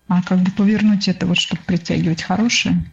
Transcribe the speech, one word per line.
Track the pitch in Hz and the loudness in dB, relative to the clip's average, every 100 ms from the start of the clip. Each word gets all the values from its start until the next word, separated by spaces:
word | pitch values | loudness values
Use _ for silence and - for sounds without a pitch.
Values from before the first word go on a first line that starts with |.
| - | -2
А | 180 | -2
как | - 185 | 0 0
бы | 185 | 0
повернуть | 185 202 214 214 202 190 | 2 2 4 2 2 0
это, | 180 180 | -2 0
вот, | 175 | 0
чтобы | - 170 | -2 -6
притягивать | - 175 - 160 170 165 | -2 -4 -2 -2 0 -2
хорошее? | - 185 233 - 185 175 165 | -2 0 0 0 0 -2 -4